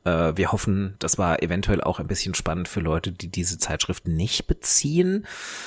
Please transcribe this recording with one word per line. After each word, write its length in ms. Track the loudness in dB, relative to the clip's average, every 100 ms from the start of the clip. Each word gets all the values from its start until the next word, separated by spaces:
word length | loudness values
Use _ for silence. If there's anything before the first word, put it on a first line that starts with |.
| 0
Äh, 320 | 2 2 2
wir 160 | 0
hoffen, 420 | 0 0 0 0 -4
das 180 | -2 2
war 260 | 2 2
eventuell 380 | 0 0 2 2
auch 180 | 2 -2
ein 80 | -2
bisschen 260 | -4 -2 -2
spannend 340 | -2 -2 -4
für 100 | -2
Leute, 320 | 0 0 -2
die 160 | -8 -8
diese 280 | -4 -2 0
Zeitschrift 500 | -2 -2 -2 -4 -2
nicht 400 | 0 0 -2 -2
beziehen, 800 | 0 4 4 4 4 2 2 -4 -12 -12 -12